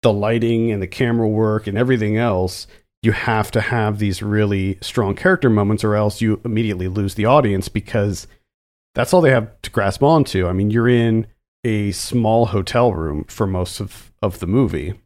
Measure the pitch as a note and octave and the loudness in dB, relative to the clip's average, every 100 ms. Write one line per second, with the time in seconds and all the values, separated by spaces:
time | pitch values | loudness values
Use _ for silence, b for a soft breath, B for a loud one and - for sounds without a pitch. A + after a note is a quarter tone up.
0 | A#2+ G2+ G#2 A#2 A2+ A#2 A#2 G#2 F#2+ - | 2 2 0 0 0 0 0 -2 -6 -2
1 | B2 A#2+ A2 G#2+ A2 G#2+ G#2+ G2+ B2 B2+ | 0 2 0 2 0 0 -2 -2 0 2
2 | G#2+ G#2+ A#2+ F#2+ F#2 - - b b _ | 0 0 0 0 -2 -4 -16 b b _
3 | A2+ G#2 - A2 G#2 A2+ G#2 A#2+ G#2+ G#2 | -4 -2 -2 -2 -2 -2 -2 -2 -2 -2
4 | G#2 F#2+ G#2+ G#2 G#2 G2 F#2+ F#2+ - - | -4 -4 -2 0 0 0 -2 -6 -6 -2
5 | G2+ G2 F3+ F#3 B2+ G#2+ G2+ A2 A2 G#2 | -2 0 0 2 2 2 2 0 0 0
6 | G#2 - A2 G#2+ A#2+ A2 A2+ F#2 F#2 F#2+ | 0 0 -2 -2 -4 -4 -2 -4 -4 -2
7 | G2 F#2+ G#2+ C#3+ B2+ G2 - - - A#2 | -4 -2 2 4 2 -2 -4 -8 -4 -2
8 | G#2 F2+ - b b _ _ _ _ - | -2 -4 -10 b b _ _ _ _ -4
9 | B2+ F#3 D#3+ B2+ A2 _ - - G2+ - | 2 4 4 2 0 _ -6 -2 -2 4
10 | C#3+ D#3+ C3+ F#2+ F2+ F#2 G#2 A2+ A#2 B2 | 4 6 2 0 0 0 0 2 4 4
11 | A#2 A2+ A2 _ _ _ A#2+ G#2+ G#2 - | 4 0 -2 _ _ _ -4 -2 -2 -4
12 | - B2 G#2+ A2+ F#2+ G2 F#2 B2 B2 F2+ | -4 0 2 2 2 0 -2 2 2 0
13 | D#2+ D2 - - G2+ F#2+ F2+ - G2 - | -4 -4 -8 -4 -4 -2 -4 -6 -12 -12
14 | - _ G#2+ F2+ F2 A2 A#2+ D#2 D2 G2+ | -20 _ -6 -4 -2 2 2 -2 -6 -12